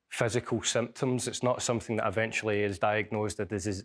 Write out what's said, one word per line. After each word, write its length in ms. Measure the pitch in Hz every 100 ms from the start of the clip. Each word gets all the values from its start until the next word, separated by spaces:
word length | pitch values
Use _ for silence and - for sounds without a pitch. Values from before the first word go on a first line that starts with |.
| -
physical 500 | - 117 120 - 113
symptoms. 640 | - 120 117 - 131 127 127
It's 160 | 107
not 180 | 127 127
something 340 | - 117 - 110
that 120 | 113
eventually 540 | 98 113 - 107 104
is 160 | 104 95
diagnosed 580 | 107 107 104 110 107 -
as, 460 | 98 104 104 95